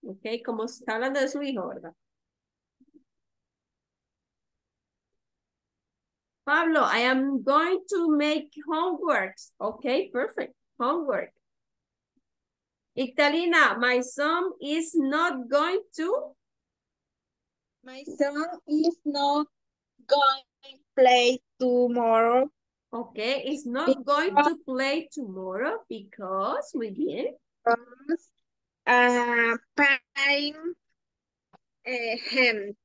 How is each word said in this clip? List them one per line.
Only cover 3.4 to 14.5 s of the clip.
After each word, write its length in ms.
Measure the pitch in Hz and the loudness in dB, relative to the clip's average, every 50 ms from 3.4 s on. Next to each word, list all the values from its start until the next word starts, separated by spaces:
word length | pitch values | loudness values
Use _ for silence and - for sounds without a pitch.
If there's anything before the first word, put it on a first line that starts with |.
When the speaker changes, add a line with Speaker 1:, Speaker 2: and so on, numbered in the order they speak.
| _ _ _ _ _ _ _ _ _ _ _ _ _ _ _ _ _ _ _ _ _ _ _ _ _ _ _ _ _ _ _ _ _ _ _ _ _ _ _ _ _ _ _ _ _ _ _ _ _ _ _ _ _ _ _ _ _ _ _ _ _ | _ _ _ _ _ _ _ _ _ _ _ _ _ _ _ _ _ _ _ _ _ _ _ _ _ _ _ _ _ _ _ _ _ _ _ _ _ _ _ _ _ _ _ _ _ _ _ _ _ _ _ _ _ _ _ _ _ _ _ _ _
Speaker 1:
Pablo, 360 | - 285 311 339 330 320 302 | 0 0 2 2 4 4 4
I 180 | 247 - - 226 | 2 2 2 2
am 440 | 240 254 262 262 262 277 277 262 - | 2 2 2 2 0 0 -2 -2 0
going 360 | 262 277 302 320 349 370 370 - - | 2 4 4 4 2 0 -2 -2 -4
to 260 | 403 370 339 320 302 | -4 -2 0 2 2
make 360 | 294 294 302 302 311 294 - _ 302 294 294 | 2 2 2 0 -2 -4 -8 _ -18 -8 -6
homework. 680 | 311 311 339 370 349 285 - 269 247 220 190 190 - - - - _ _ | -4 -2 -2 -2 -4 -4 -2 0 0 0 0 -4 -8 -14 -20 -20 _ _
Okay, 500 | - 214 220 - - - 247 302 381 - | -8 -8 -8 -6 -4 -2 -2 -2 -2 -2
perfect. 440 | - 247 269 440 - - 262 - - _ _ _ _ _ | -4 -4 -4 -4 -4 -8 -8 -8 -10 _ _ _ _ _
Homework. 520 | 240 247 302 349 320 285 226 180 - - _ _ _ _ _ _ _ _ _ _ _ _ _ _ _ _ _ _ _ _ _ _ _ _ _ _ _ _ _ _ _ _ _ - | -4 -2 -2 -2 -2 -2 -4 -4 -4 -8 _ _ _ _ _ _ _ _ _ _ _ _ _ _ _ _ _ _ _ _ _ _ _ _ _ _ _ _ _ _ _ _ _ -6
Ictalina, 800 | 262 240 - - 294 285 294 330 349 349 339 330 294 240 196 226 | -6 -6 0 0 0 2 2 0 0 2 4 4 4 4 2 2
my 220 | 240 247 247 247 | 0 2 2 0
son 520 | 254 254 - - 285 302 330 349 359 381 | -2 -4 -4 -4 -2 0 0 0 -2 -4